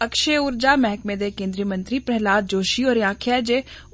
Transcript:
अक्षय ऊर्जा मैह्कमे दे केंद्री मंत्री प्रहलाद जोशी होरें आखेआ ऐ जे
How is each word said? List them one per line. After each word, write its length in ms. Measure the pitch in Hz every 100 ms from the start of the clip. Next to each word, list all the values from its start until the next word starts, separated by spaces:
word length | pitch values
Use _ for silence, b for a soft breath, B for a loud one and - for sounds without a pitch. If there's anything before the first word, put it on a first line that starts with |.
अक्षय 360 | 233 - 311 294
ऊर्जा 320 | 277 240 262 285
मैह्कमे 380 | 233 208 208 196
दे 160 | 202
केंद्री 300 | 202 190 190 202
मंत्री 340 | 185 185 247
प्रहलाद 440 | 247 226 208 202 190
जोशी 360 | 190 190 -
होरें 200 | 262 233 202
आखेआ 300 | 202 - 247
ऐ 60 |
जे 200 | 233 247 262 B B